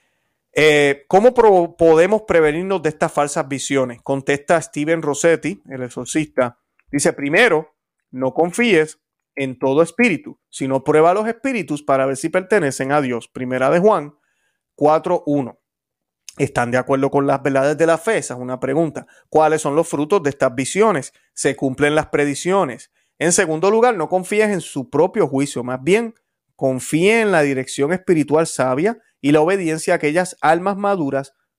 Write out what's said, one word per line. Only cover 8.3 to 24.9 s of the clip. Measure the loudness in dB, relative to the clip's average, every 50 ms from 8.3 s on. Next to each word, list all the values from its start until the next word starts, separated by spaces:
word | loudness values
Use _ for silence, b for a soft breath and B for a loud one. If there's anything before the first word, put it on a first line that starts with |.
| 0
confíes | 0 -2 0 0 -2 0 2 2 2 2 0 -4 _ _ _ _ _ _ _ _
en | -8 -6 -6 -6 -4
todo | -2 0 2 2 2
espíritu, | 2 2 0 2 2 0 -2 -6 -10 -20 _ _ _
sino | -10 -6 -4 -2 -2 -2 0
prueba | 2 4 4 4 4 4
los | 2 0
espíritus | -4 -6 -6 -6 -4 -4 -4 -4 -6 -8 -6 -2
para | 0 0 0 0
ver | -2 -2
si | -4 -4 -4
pertenecen | -4 -4 -2 0 0 0 0 0 -2 -4 -4 -2
a | 0 0
Dios." | 0 -2 -4 -6 -8
Primera | -10 -12 -10 -6 -4 -2 0 0 2
de | 2 4
Juan | 4 2 2 2 -2 -6 -14 _ _ _ _ _ _ _ _ _ _ _ _
cuatro | 0 2 2 2 2 2 0 -2 -2 -2
uno. | -2 -2 -2 -2 -6 -10 _ _ _ _ _ _ _ _ _ _ _ _ _ _ -14 -6
¿Están | -4 -4 -2 -2 -2 -2 0
de | 0
acuerdo | -2 0 0 0 0 0 0
con | 0 0 0
las | 0 -2 -2
verdades | -2 0 0 2 0 0 0
de | 2 2
la | 2 0
fe? | 0 0 -2 -2 -2
Esa | -4 -6 -10
es | -10
una | -10 -10 -8 -6
pregunta. | -4 -2 -2 0 -2 -2 -4 -8 -14 b b b b
¿Cuáles | _ 2 2 4 4 2 0
son | -2 0 0
los | 0 0
frutos | 0 0 -2 0 0 0 0
de | 0 -2
estas | -2 0 -2 -2 0
visiones? | -2 -6 -2 0 2 2 2 2 -2 -4 -8 -14 _ _ _ _
¿Se | -4 -4 -2 -2
cumplen | -2 -4 -4 -2 0 0 0 2
las | 0 -2
predicciones? | -2 -2 -2 -2 -2 -2 -4 -2 0 0 0 0 -2 -6 -12 -18 _ _ _ _ _ _
En | -4 -2 0
segundo | 0 0 0 0 -2 0 0 2
lugar, | 2 2 2 2 0
no | 0 -2
confíes | -4 -4 -4 -4 -2 0 0 0 0
en | -2 -4
su | -6 -8 -10 -10 -8 -2